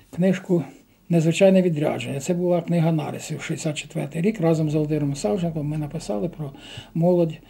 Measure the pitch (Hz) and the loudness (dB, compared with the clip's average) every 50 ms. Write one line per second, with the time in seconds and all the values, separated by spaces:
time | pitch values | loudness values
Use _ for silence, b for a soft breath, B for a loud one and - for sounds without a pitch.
0 | B B - - 175 190 185 185 - - 185 165 135 B B B B B _ _ | B B -4 0 2 2 2 0 0 0 0 0 0 B B B B B _ _
1 | _ - 170 170 151 165 165 - 196 190 190 190 180 180 165 147 151 147 - 123 | _ 0 2 2 4 2 4 6 6 6 8 6 4 4 2 0 0 0 -2 -2
2 | 120 120 131 143 - - 180 175 180 175 175 170 165 - 170 175 156 165 165 156 | -4 -6 -6 -4 -2 -2 -2 0 0 0 0 0 0 0 0 2 2 2 2 0
3 | 143 - 127 - - - 156 143 - - 160 135 - 160 147 - - - - 160 | -2 -4 -8 -10 -10 -10 -10 -8 -8 -8 -6 -6 -4 -6 -6 -6 -8 -10 -8 -6
4 | 147 143 143 165 170 214 220 - 160 165 165 156 160 151 147 156 151 147 156 151 | -6 -6 -4 -2 0 0 0 2 2 2 2 2 2 0 0 0 0 0 0 0
5 | 147 139 139 139 - 208 208 196 170 170 160 160 147 147 151 156 151 143 - 165 | 0 -2 -2 -2 -2 -2 -2 0 -2 -2 -4 -4 -4 -4 -4 -4 -6 -6 -8 -8
6 | - - 202 208 190 170 - - 151 139 - B B B B B B B B 170 | -6 -6 -4 -4 -4 -6 -6 -8 -12 -12 -12 B B B B B B B B 2
7 | 160 175 180 175 170 165 151 - B B | 2 4 4 4 2 2 -2 -6 B B